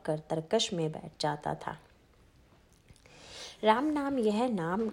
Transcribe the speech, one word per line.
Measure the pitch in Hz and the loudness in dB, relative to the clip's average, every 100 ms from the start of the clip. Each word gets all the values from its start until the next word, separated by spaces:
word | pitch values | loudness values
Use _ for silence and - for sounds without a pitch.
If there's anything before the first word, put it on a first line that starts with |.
कर | - 156 | -4 -2
तरकश | - 160 156 226 233 | -2 -4 0 0 2
में | 175 156 | -2 -2
बैठ | 160 160 - | -4 -10 -4
जाता | 151 147 - | -2 -2 -4
था। | 156 - - - - - - - - - - - - - - - - - - - - | -6 -6 -10 -14 -20 -20 -20 -20 -20 -20 -20 -20 -20 -20 -20 -20 -20 -18 -16 -16 2
राम | 214 226 | 4 6
नाम, | 302 294 277 277 | 4 0 0 2
यह | 214 208 254 | 2 2 2
नाम | 202 165 196 220 | 0 0 0 -2